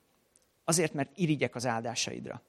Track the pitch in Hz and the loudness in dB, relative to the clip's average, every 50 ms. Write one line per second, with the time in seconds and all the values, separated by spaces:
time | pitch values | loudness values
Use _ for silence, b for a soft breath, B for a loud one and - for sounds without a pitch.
0 | _ _ _ _ _ _ _ _ _ _ _ _ - - 160 165 160 151 - 147 | _ _ _ _ _ _ _ _ _ _ _ _ -2 0 2 4 4 2 2 -2
1 | 139 - - - 180 151 156 127 131 120 - 123 113 127 113 117 117 120 117 - | -4 -4 0 0 2 2 4 2 2 -2 -2 -2 -2 0 -2 0 -2 -4 -4 -2
2 | - - - 60 - - - - _ | -4 -4 -4 -8 -8 -8 -10 -10 _